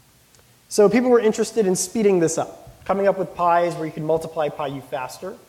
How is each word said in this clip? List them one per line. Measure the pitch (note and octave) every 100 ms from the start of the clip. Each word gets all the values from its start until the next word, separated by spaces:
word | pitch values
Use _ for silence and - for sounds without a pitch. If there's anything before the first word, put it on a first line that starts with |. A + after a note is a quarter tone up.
| _ _ _ _ _ _ _
So | - G3+
people | A#3+ B3
were | A#3
interested | G#3+ G#3+ G#3 A3+ F#3
in | F#3
speeding | - A#3 G3+ F3+
this | D#3+ -
up, | C3 - - - -
coming | G3 G3
up | F#3+
with | F3+
pi's | - F3 E3+ E3+
where | D#3
you | D#3+
can | D#3 D#3
multiply | D#3+ D#3+ E3 D3+
pi | D3+ C#3+
U | C#3
faster. | B2+ C#3+ B2+ - F#3 A#3